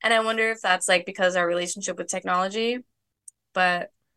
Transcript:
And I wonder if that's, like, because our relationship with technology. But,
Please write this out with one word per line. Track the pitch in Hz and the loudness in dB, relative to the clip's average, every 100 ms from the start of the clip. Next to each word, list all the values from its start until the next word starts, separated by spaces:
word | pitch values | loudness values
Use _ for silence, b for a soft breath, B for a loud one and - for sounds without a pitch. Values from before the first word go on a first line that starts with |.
And | 226 | 2
I | 226 | 2
wonder | 220 226 220 | 2 0 0
if | 220 | 0
that's, | 190 180 - | 0 0 2
like, | 180 175 | 2 0
because | 196 185 180 | 0 0 2
our | 170 | 0
relationship | 175 175 202 190 175 | 0 -4 -6 -8 -8
with | 180 | -6
technology. | 185 185 180 190 214 233 247 - _ _ _ - _ _ | -6 -2 0 0 -2 -2 -4 -8 _ _ _ -20 _ _
But, | 185 180 175 - _ _ | 0 2 2 -4 _ _